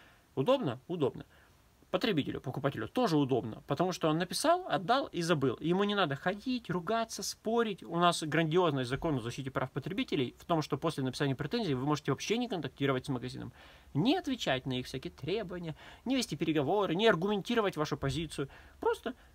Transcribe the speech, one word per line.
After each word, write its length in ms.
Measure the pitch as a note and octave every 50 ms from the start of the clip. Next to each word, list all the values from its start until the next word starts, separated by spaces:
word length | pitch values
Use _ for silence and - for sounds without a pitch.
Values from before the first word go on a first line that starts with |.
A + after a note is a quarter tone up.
| - - - - _ _ _
Удобно? 460 | - C3+ F#3+ C4 C#4 A#3+ C#3+ A#2 C3 - -
Удобно. 360 | E3+ F3+ C#3+ A#2 - - - - - - - - - _ _ _ _ _ - -
Потребителю, 500 | - F#3 - A#3 G3 D3 B2+ - - -
покупателю 460 | - C3+ - C#3+ C3+ C#3+ C3+ A2 A2
тоже 300 | G#2+ - B3+ B3+ G3+ D#3+
удобно, 480 | D3 C#3+ B2+ C3+ A#2 A2 A2+ G#2 - -
потому 240 | - C#3+ - E3+ F#3
что 180 | E3+ - - D#3+
он 100 | D#3 E3
написал, 460 | F3+ F3 F3+ - - D4 E4+ F4+ F#4 F4+
отдал 380 | - D3 F#3+ E3 A#3+ C#4 C#4
и 160 | - - E3+ E3+
забыл. 360 | D#3+ F3 D3 C3+ C3 A2+ -
Ему 240 | - D#3+ F3 F#3+ G3+
не 140 | G3+ G#3
надо 180 | G3+ F#3 D3 C#3
ходить, 560 | C3+ - F#3 G3 G3+ - C4 B3+ B3 A3+ -
ругаться, 540 | E3 F3+ E3+ E3 A3 A3+ A3+ A3 - - G3
спорить. 580 | - - - - G#3+ A3+ A#3 A#3 A3 G3 - -
У 140 | G#3 E3+
нас 260 | E3+ F3 F3 E3+ - E3+
грандиозный 640 | D#3 C#3+ D#3+ E3 D#3 D#3 F3+ F3+ E3 C#3 C3+ B2+
закон 320 | A#2 C3 C3+ - E3+ D3
о 40 | B2+
защите 300 | G#2+ A#2+ - - C3 C3+
прав 220 | - C#3 C3 C3 -
потребителей 640 | D3 - D#3 F#3 G#3+ C4 - A3 D#3+ B2+ A#2+ - -
в 60 | -
том, 180 | - F3 D#3 D3+
что 160 | - D3+ C3+
после 240 | - E3 D#3 - C3+
написания 320 | C3 B2 - D3+ C#3 C3+
претензий 400 | - - D3 - A#3+ A3+ F3 C3+
вы 100 | B2 C3
можете 280 | D3 D3+ C#3+ - - C#3
вообще 260 | - - - G3+ A#3
не 100 | B3 A3+
контактировать 580 | A3+ F3 C#3 C3+ - - - C3+ C3 B2+ C3+
с 20 | -
магазином, 440 | C3+ B2 A#2+ B2+ B2+ B2 A#2 A#2 - - - - - - - - -
не 240 | C3+ F3 B3 D#4+
отвечать 500 | F#4+ - D4 C4 - - D#3+ C3+ B2+ -
на 120 | C3+ B2+ B2+
их 80 | B2
всякие 260 | - - C3+ - C3 -
требования, 600 | - - D3 F#3 A3+ G#3+ F3 F3+ F3+ F3 D#3+ D3+ - - - - - -
не 100 | A3+ C4+
вести 220 | C4+ - - D#3+
переговоры, 580 | C#3 E3+ D#3 D#3 D#3 C#3 C3+ F#3 G#3+ G3 E3+ D#3+
не 140 | F3 A3 A3+
аргументировать 680 | G3+ E3 E3+ G3+ G#3+ G3+ E3+ - A#3+ A3+ G#3+ F#3+ -
вашу 200 | D3+ D3+ - D3+
позицию. 520 | C3+ - C#3 B2+ D3 E3+ D3+ - - C#3+ C#3 - - - - - -
Просто 360 | - A4 A#4 - - E4 C4+ - - - -